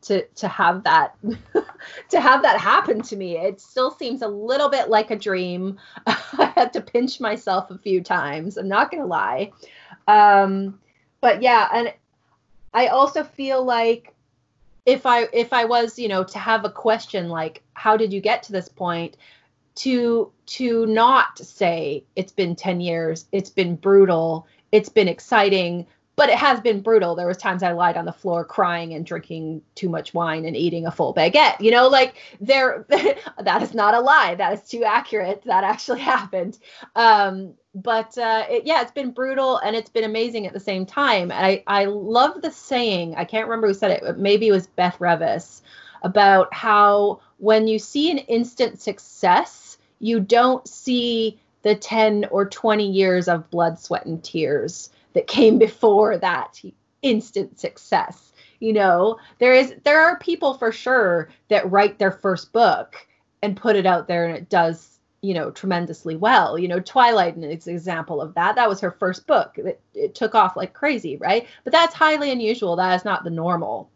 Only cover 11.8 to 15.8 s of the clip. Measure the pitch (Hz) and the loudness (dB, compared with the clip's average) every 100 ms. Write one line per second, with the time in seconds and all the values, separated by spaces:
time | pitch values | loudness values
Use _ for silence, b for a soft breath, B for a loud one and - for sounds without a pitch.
11.8 | 233 - _ _ _ _ _ _ - 226 | -4 -8 _ _ _ _ _ _ -6 0
12.8 | 247 254 277 311 294 - 269 262 254 233 | 0 2 2 0 -8 -10 -4 -2 -2 0
13.8 | 226 233 _ _ _ _ _ _ _ _ | 0 -2 _ _ _ _ _ _ _ _
14.8 | - 269 262 240 226 226 233 254 233 240 | 0 2 2 2 2 -2 -2 0 0 0